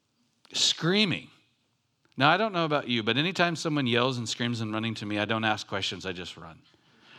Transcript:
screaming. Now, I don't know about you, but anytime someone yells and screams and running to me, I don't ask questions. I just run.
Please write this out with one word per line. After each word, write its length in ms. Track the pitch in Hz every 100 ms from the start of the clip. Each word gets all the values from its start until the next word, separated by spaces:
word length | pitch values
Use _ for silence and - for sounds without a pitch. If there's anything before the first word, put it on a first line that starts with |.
| _ _ _ _ -
screaming. 760 | - - - 160 196 214 95 - - _ _ _ _ _ _ _ -
Now, 140 | 139
I 60 | 175
don't 160 | 220
know 120 | 180 165
about 220 | 147 123
you, 140 | 120
but 140 | 107 113
anytime 400 | 165 185 175 165
someone 300 | 170 147 127
yells 320 | 117 127 123
and 100 | 110
screams 320 | - 120 120
and 120 | 110
running 220 | 110 113 107
to 100 | 104
me, 120 | 104
I 60 |
don't 200 | 104 113
ask 220 | 110 107 -
questions. 380 | 101 92 95
I 80 | 90
just 240 | 90 87 -
run. 220 | 80 82 _ _ _ _ -